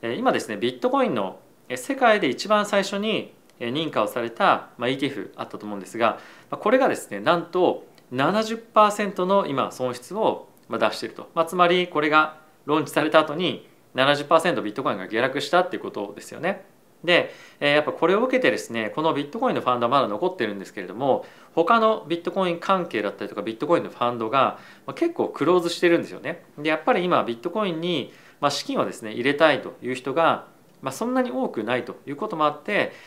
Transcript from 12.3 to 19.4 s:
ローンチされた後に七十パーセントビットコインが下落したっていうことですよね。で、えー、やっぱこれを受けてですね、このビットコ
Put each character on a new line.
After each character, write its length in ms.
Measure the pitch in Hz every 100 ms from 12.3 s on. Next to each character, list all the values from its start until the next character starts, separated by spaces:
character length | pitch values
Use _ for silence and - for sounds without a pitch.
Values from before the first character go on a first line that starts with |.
| - - _
ロ 140 | 143 156
ー 20 |
ン 60 | 147
チ 60 |
さ 120 | 160
れ 60 | 151
た 100 | 160
後 140 | -
に 340 | 151 175 107 - _ _
七 240 | 123 135 143
十 80 |
パ 120 | 143 165
ー 40 |
セ 100 | 180
ン 40 |
ト 80 | 131
ビ 80 | 101
ッ 40 |
ト 80 | 104
コ 80 | 139
イ 40 |
ン 20 | 104
が 100 | 92
下 140 | 110
落 200 | 127 139
し 80 | -
た 100 | 175
っ 80 | 180
て 80 | 107
い 40 |
う 20 |
こ 80 | 101
と 240 | 101 101 -
で 60 |
す 100 | -
よ 80 | 117
ね。 240 | 165 196 - _ _ _
で、 300 | 165 165 131 - - -
え 120 | 143
ー、 20 |
や 60 | 147
っ 40 |
ぱ 80 | 147
こ 140 | - 165
れ 80 |
を 100 | 196
受 60 | 254
け 100 | 254
て 100 | 151
で 60 | 107
す 160 | -
ね、 180 | 117 107
こ 80 | -
の 100 | 160
ビ 120 | 143
ッ 60 | 143
ト 80 |
コ 120 | 226